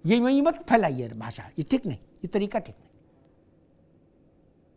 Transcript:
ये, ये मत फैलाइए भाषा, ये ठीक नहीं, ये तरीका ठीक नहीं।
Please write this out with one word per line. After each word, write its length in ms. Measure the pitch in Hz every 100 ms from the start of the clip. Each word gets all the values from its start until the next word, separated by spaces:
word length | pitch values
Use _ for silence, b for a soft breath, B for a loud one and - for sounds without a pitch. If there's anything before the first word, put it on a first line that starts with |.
| 160
ये, 260 | 233 240
ये 100 | 277
मत 120 | 311
फैलाइए 540 | 320 - 233 175 127 117
भाषा, 340 | 110 113 - - -
ये 40 |
ठीक 240 | 151 262 196
नहीं, 120 | -
ये 300 | - - 180
तरीका 300 | 208 202 214
ठीक 180 | - -
नहीं। 120 | _ _ _ _ _ _ _ _ _ _ _ _ _ _ _ _ _ _ _